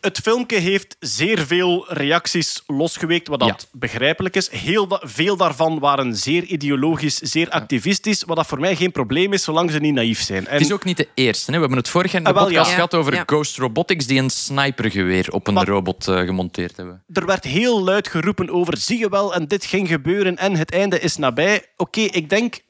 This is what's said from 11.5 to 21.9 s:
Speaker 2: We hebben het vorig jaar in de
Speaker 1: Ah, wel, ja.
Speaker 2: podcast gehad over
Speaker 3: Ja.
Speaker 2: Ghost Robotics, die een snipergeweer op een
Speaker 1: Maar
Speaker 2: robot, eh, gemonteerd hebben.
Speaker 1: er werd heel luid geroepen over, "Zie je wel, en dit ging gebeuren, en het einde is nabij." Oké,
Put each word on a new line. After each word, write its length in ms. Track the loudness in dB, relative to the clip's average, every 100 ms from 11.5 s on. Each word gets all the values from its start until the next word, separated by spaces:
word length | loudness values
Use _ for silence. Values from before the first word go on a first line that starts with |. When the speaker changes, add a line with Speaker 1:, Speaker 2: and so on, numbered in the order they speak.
Speaker 2:
We 60 | 0
hebben 180 | 2 0
het 120 | 0
vorig 220 | 0 0
jaar 100 | 0
in 60 | 2
de 60 |
Speaker 1:
Ah, 60 | 4
wel, 60 | 4
ja. 40 | 4
Speaker 2:
podcast 180 | 2 2
gehad 180 | 2
over 200 | 2 2
Speaker 3:
Ja. 100 | 0 0
Speaker 2:
Ghost 320 | 0 0 -4
Robotics, 480 | -2 -2 -2 -2 2
die 120 | 2
een 100 | 2
snipergeweer 1040 | -2 -4 0 0 0 -2 0 2 2 0
op 160 | -2 0
een 60 |
Speaker 1:
Maar 140 | 0 2
Speaker 2:
robot, 400 | 0 0 -4 -2
eh, 120 | 0
gemonteerd 580 | 0 -2 -4 -6 -8 -10
hebben. 260 | -16 -16 _
Speaker 1:
er 120 | -4 0
werd 180 | -2
heel 400 | 0 0 2 2
luid 240 | 2 0 -2
geroepen 420 | -2 -2 -2 -2
over, 280 | 0 -2 -2
"Zie 220 | -2 -2
je 100 | 0
wel, 240 | 0 0 -2
en 120 | -2
dit 180 | -4 -2
ging 220 | -2 0
gebeuren, 500 | 0 0 0 0 0
en 180 | 0 0
het 160 | 0
einde 280 | 0 0 0
is 180 | 0 0
nabij." 480 | 0 2 2 0 -2 _
Oké, 220 | -4